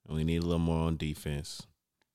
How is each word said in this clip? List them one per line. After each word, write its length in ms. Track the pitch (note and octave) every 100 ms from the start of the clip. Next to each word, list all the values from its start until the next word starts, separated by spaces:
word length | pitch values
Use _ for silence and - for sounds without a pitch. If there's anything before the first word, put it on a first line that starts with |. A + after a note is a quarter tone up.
| -
and 80 | D#2
we 80 |
need 140 | D#2+ E2
a 40 | E2+
little 120 | E2+
more 200 | E2 E2 E2
on 80 | D#2+
defense. 680 | D#2 D2+ D2+ C#2+ D#2 - - _ _ _ _